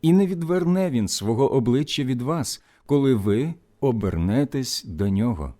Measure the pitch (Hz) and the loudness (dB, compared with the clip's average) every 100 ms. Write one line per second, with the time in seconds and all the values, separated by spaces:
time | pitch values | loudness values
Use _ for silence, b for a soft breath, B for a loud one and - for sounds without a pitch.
0 | 160 185 196 175 165 180 175 180 185 127 | 6 4 4 -2 -2 0 2 0 2 0
1 | 101 - 101 117 139 135 120 123 - - | 0 -2 -2 0 2 2 2 0 0 -4
2 | 131 127 123 165 127 - b b - 143 | -2 -4 -2 -4 -4 -8 b b -2 2
3 | 135 123 101 104 151 165 _ _ 139 117 | 4 2 2 0 0 -6 _ _ -2 0
4 | 98 82 85 117 143 139 127 - - 80 | -2 0 0 0 0 -4 -6 -8 -10 -4
5 | 98 95 117 95 71 | -2 0 0 -2 -8